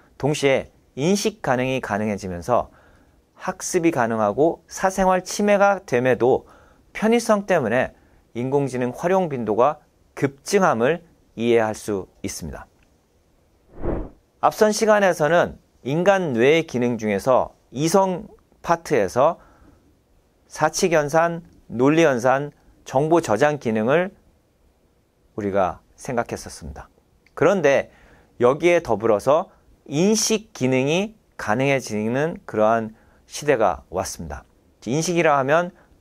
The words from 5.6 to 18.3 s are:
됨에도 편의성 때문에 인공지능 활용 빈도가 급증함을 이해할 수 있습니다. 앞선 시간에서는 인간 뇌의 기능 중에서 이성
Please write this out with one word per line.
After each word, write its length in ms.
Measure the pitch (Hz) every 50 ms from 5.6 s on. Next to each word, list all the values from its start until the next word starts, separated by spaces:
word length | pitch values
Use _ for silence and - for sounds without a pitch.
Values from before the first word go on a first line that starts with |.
| 202 202 196 185 190 -
됨에도 580 | 131 123 127 131 120 107 113 127 120 - - - - - _ _ _ _ _ _ _
편의성 540 | - 202 220 226 240 233 226 214 202 202 202
때문에 480 | 185 165 127 101 113 131 113 - - _ _ _ _ _ _ _ _
인공지능 580 | 117 123 131 139 143 139 131 123 123 123 123 123
활용 340 | - - 180 190 190 185 156
빈도가 500 | 143 123 113 107 104 104 123 143 156 - _ _ _ _ _ _ _
급증함을 920 | - 147 139 - - _ - 196 202 185 165 135 110 117 135 165 170 - _ _ _ _ _ _
이해할 380 | 110 113 120 117 113 110 107 104
수 320 | - - - 104 95 87 - _ _
있습니다. 460 | - 98 - - 87 73 67 65 - - _ _ _ _ _ _ _ _ _ _ _ _ _ _ _ _ _ _ _ _ - - - - - - - - - _ _ _ _ _
앞선 300 | - 147 - - 220 214
시간에서는 840 | 208 220 226 208 214 208 202 185 165 - 156 147 165 175 139 92 - - _ _ _ _
인간 520 | _ 123 143 165 175 202 196 196 180 156 123
뇌의 340 | 110 120 139 160 165 160 165
기능 320 | - 120 123 120 120 110
중에서 560 | 110 107 101 98 - 135 127 110 85 - - _ _ _
이성 560 | - 123 151 160 180 196 190 190 180 - - -